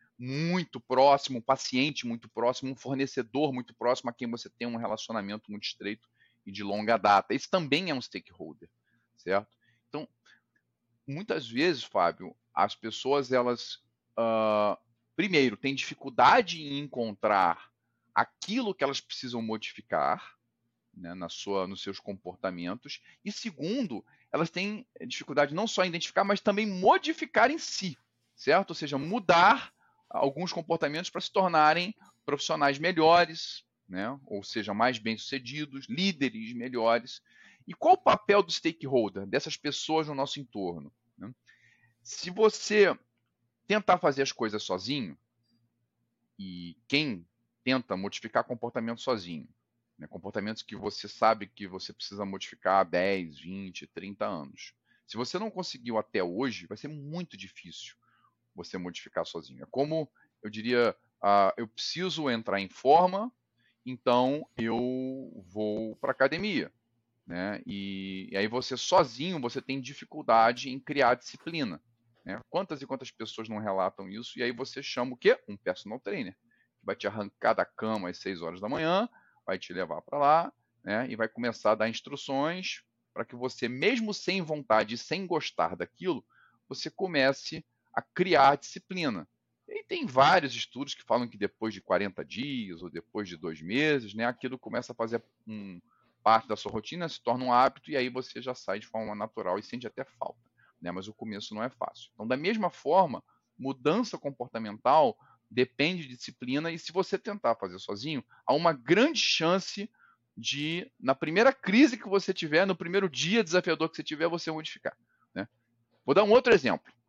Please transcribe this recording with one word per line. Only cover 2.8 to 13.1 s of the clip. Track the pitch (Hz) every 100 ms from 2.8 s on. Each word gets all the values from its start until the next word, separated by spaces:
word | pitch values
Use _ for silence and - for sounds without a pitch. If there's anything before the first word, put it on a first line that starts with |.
| 127 135 135 - 113 131 151
muito | 127 120 -
próximo | 117 127 123
a |
quem | - 120
você | 117 -
tem | - 120
um | 117
relacionamento | 107 110 - 113 98 107 -
muito | 104 -
estreito | - 101 107 _ _ _ _ 101
e |
de | 98
longa | 101 104 107 113
data. | 104 101 - 135
Esse | -
também | 185 147 147 185
é |
um | 135
stakeholder, | - 95 _ - 80 - 85 _ _ _ _ _
certo? | 87 98 107 _ _ _ -
Então, | 147 - _ _ _ _ _ _ _ _ _ -
muitas | 147 214 170 117
vezes, | 117 175 131
Fábio, | - 101 85 - 90 - _
as | - 104 -
pessoas, | 113 - 131